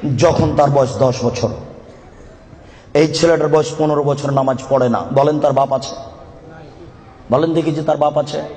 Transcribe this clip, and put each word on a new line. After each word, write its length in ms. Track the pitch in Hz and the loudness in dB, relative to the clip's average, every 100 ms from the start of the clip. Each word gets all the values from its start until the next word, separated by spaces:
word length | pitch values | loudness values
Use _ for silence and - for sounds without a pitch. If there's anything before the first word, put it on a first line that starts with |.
| 151 127 | -2 2
যখন 380 | 165 165 160 151 | 2 2 0 2
তার 140 | 143 | 2
বয়স 280 | 139 127 - | 2 0 0
দশ 260 | 131 120 | 0 0
বছর। 240 | 117 120 113 - - - - - - - - - - - - - - | -4 -2 -4 -6 -14 -20 -20 -20 -20 -20 -20 -20 -20 -20 -20 -20 -4
এই 200 | 147 156 | 0 2
ছেলেটার 340 | 147 170 160 151 | 2 2 2 2
বয়স 260 | 156 151 - | 2 0 -2
পনেরো 240 | 151 147 | 0 0
বছর, 280 | 147 139 139 | 0 -2 -2
নামাজ 280 | 139 135 127 - | 0 0 -2 0
পড়ে 200 | 135 123 | 0 2
না, 140 | 110 87 | 0 0
বলেন 260 | 123 147 151 | 2 2 2
তার 120 | 147 | 2
বাপ 200 | 135 135 | 2 0
আছে? 240 | 135 - - - - - - - - - - - - - - - | -2 -6 -14 -16 -20 -20 -20 -20 -20 -20 -20 -20 -20 -20 -20 -2
বলেন 200 | 123 165 | 0 2
দেখি 180 | 165 156 | 0 -2
যে 120 | 151 | -2
তার 140 | 151 147 | -2 0
বাপ 220 | 147 147 | 0 0
আছে? 240 | 143 156 151 | -4 -6 -10